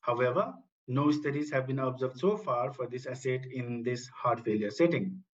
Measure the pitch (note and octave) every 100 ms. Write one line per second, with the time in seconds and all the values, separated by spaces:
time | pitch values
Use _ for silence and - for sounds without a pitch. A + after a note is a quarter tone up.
0 | - A#2+ B2 C#3 G#3 - _ _ - B2+
1 | D3 D3+ D3 C#3+ D3 C3+ C3 C3+ C3 B2
2 | B2+ - F#3 G#3 - B2 C3 C3+ A#2+ B2
3 | C3+ B2 C3+ B2+ C3 C3 A#2+ A#2+ A#2+ A#2+
4 | - - - A#2 - G#2+ G#2 - E3+ C#3+
5 | F#2+ - -